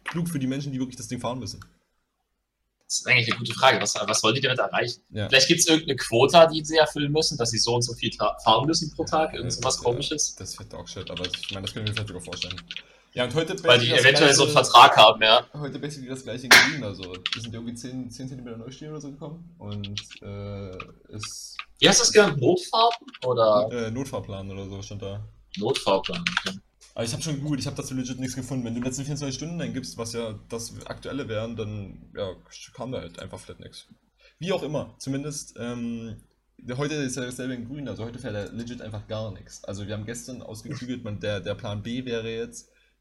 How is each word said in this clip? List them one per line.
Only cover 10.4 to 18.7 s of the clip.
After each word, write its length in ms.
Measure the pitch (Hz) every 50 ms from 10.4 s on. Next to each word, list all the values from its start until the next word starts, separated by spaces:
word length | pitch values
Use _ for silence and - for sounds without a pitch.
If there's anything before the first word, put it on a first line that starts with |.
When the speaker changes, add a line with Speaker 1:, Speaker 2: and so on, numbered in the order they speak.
| 98 - - -
Speaker 1:
wird 160 | 104 101 -
auch 140 | 90 85 -
shit, 240 | - 101 90 -
aber 140 | - 85 90
ich 260 | 90 - - - -
meine, 140 | 98 95 95
das 80 | - -
können 140 | 117 110 107
wir 20 |
uns 80 | 104 -
halt 100 | 104 101
sogar 160 | 92 90 85
vorstellen. 320 | - 85 - - 90 90 87 85 - - - - _ _ _ _ _ -
Ja, 100 | 120 123
und 100 | 120 123
heute 220 | 156 165 170 190 - -
Speaker 2:
Weil 160 | 247 123 120
die 80 | 120 -
Speaker 1:
basically 20 |
das 120 | 120 123
Speaker 2:
eventuell 340 | 123 135 135 - 156 143 139
so 80 | 135 139
einen 80 | 120
Speaker 1:
Gleiche, 180 | - - - -
Speaker 2:
Vertrag 280 | - 120 127 139 131 117
haben, 240 | 110 107 110 110 110
ja. 240 | 110 110 123 - - -
Speaker 1:
heute 260 | 147 147 139 - 139
basically 300 | 143 143 147 139 131 123
das 140 | 131 131 -
Gleiche 200 | 120 110 123 131
in 60 | 123
Grün, 340 | - - - 131 160 143 117
also 300 | 104 98 90 95 90 90 92 95 - -
die 40 | 113
sind 140 | 110 117 113
irgendwie 200 | 113 117 117 117
zehn 380 | 117 - 127 127 131 127 120
Zentimeter 460 | - - 131 131 131 127 120 120 113 113
Neustehen 340 | 113 127